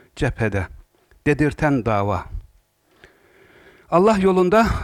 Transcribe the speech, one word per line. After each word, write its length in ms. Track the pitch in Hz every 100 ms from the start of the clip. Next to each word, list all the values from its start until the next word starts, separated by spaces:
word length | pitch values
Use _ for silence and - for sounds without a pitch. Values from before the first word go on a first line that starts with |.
| _ -
cephede 500 | 139 - 110 98 90 - - _ _ _ -
dedirten 580 | 139 151 - 151 139
dava. 400 | 113 107 101 92 - - - _ _ _ _ _ - _ _ _ _ _ - _ _
Allah 280 | 165 202 208
yolunda, 480 | 190 185 180 208 220 -